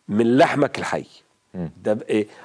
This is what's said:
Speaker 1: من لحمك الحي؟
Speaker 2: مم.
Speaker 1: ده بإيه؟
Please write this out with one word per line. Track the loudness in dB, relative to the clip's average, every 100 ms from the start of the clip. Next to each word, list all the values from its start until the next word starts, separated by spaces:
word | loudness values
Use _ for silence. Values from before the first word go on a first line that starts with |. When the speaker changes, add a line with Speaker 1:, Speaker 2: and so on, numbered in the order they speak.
| -4
Speaker 1:
من | 0 4 4
لحمك | 4 2 -2 -4
الحي؟ | -6 -6 -8 -20 _ _ _
Speaker 2:
مم. | -10 -10 -6
Speaker 1:
ده | -4
بإيه؟ | -2 0 -2 -2 -8